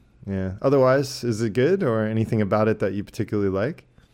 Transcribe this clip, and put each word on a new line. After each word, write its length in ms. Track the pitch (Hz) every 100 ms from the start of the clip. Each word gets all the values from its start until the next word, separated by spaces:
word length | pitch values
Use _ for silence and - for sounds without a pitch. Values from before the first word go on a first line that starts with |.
| _ _ -
Yeah. 260 | 98 95 92
Otherwise, 600 | 135 139 127 135 127 -
is 160 | 120 107
it 100 | 117
good 300 | 113 139 196
or 220 | 151 110 107
anything 340 | 110 110 110
about 280 | 101 107 107
it 100 | 107
that 140 | 101
you 100 | 98
particularly 460 | - - 101 107 98
like? 360 | 95 120 170 - _ _